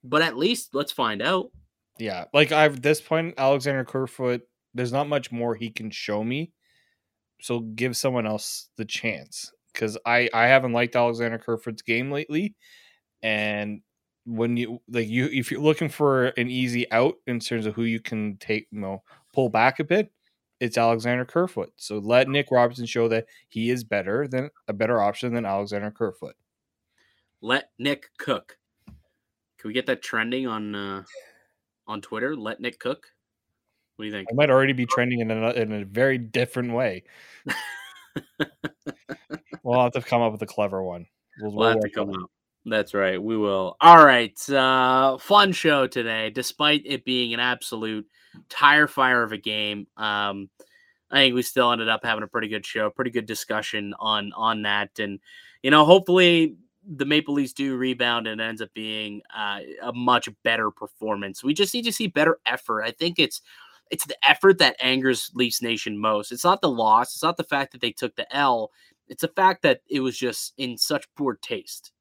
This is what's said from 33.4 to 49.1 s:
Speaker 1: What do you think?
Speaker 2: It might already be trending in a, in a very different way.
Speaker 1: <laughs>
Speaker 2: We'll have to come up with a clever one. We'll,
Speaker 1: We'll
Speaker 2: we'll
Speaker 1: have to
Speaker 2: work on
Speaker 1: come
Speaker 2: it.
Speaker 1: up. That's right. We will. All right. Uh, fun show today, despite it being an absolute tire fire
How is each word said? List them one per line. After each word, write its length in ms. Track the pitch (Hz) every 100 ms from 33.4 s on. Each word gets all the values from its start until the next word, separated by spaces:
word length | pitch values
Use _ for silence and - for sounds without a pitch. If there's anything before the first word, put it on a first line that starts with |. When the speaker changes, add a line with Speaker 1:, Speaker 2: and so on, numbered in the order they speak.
| _ _ _ _ _ -
Speaker 1:
What 80 |
do 20 | 107
you 60 |
think? 160 | 104 92
Speaker 2:
It 60 | 120
might 140 | 147
already 220 | 131 135
be 140 | 127 120
trending 340 | 131 123 123
in 100 | 110
a, 200 | 110 113
in 220 | 123 110
a 120 | 107
very 340 | 98 107 135 131
different 540 | 113 120 120 131 123
way. 320 | 117 123 92 _ - - - -
Speaker 1:
<laughs> 80 | - - - - - _ 147 - _ 151 _ 151 _ - - - - _ 151 _ - 123
Speaker 2:
We'll 160 | 123
have 100 | 123
to 60 | 131
come 220 | - 120
up 80 | 113
with 100 | 107
a 40 | 107
clever 340 | - 101 95
one. 260 | 92 87 87 _ _ -
We'll, 100 | 107
Speaker 1:
We'll 80 | 104
Speaker 2:
we'll 100 | 113
Speaker 1:
have 100 | 113
to 80 | 104
Speaker 2:
work 100 | -
on 80 | 101
Speaker 1:
come 80 |
Speaker 2:
it. 80 | 95
Speaker 1:
up. 80 | 90 _ _ _ 113
That's 280 | 110 98
right. 260 | 101 95 92
We 160 | 107 113
will. 400 | 104 98 92 -
All 240 | 143 170
right. 440 | 147 123 117 - -
Uh, 720 | 139 131 131 127 131 135 131
fun 320 | - 208 196
show 380 | 175 160 143 127
today, 420 | 127 117 113 110
despite 520 | 110 123 - 151 151
it 200 | 135 139
being 300 | 127 127 120
an 60 | 117
absolute 680 | 123 123 - 113 110 107 104 _ _ - _
tire 380 | - 147 147 147
fire 380 | - 131